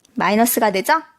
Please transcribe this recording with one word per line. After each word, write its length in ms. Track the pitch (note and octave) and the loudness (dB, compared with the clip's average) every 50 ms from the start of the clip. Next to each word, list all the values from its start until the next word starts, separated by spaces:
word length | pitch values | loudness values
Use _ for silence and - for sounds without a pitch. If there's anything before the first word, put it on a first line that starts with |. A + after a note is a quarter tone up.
| _ _ - | _ _ -8
마이너스가 560 | - E3+ F3+ G#3 A3 A#3 A#3 - A#3+ A#3 G#3+ | -4 -2 0 2 2 2 0 0 0 0 0
되죠? 320 | G3 F#3+ F3+ - D#4 D#4+ - - _ | 0 -2 0 0 0 -2 -2 -6 _